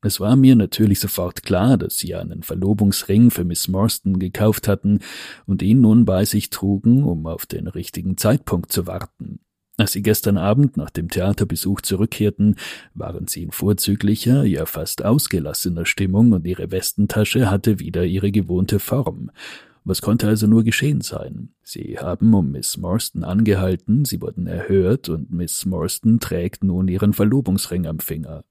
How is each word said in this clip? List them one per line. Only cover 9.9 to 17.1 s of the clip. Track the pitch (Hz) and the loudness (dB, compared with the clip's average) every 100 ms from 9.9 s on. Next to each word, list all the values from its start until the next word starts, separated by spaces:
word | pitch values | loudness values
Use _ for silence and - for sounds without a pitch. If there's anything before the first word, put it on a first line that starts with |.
Sie | - | 0
gestern | 107 107 - 98 | 0 0 2 0
Abend | 95 120 143 - | 2 4 2 0
nach | - | -6
dem | - 85 | -6 -6
Theaterbesuch | - 92 101 98 85 95 101 | -2 -2 0 -2 -2 -4 -4
zurückkehrten, | - 92 110 - 104 - 104 104 - - - | -4 -2 -2 0 -2 2 2 2 -4 -16 -18
waren | - - 87 85 | -14 -12 -10 -10
Sie | - | -8
in | 85 | -10
vorzüglicher, | - 98 101 - 101 101 110 120 135 | -4 -2 0 0 0 0 0 2 2
ja | 127 73 | 2 0
fast | 82 80 80 - | -4 -6 -8 -4
ausgelassener | 101 135 - 92 73 - 92 85 85 | 0 0 0 -4 -4 -6 -4 -4 -4
Stimmung | - 98 95 120 | -2 0 4 6
und | 98 82 | 4 0
Ihre | 90 82 | -6 -4
Westentasche | 92 - - 101 | -4 -4 -2 0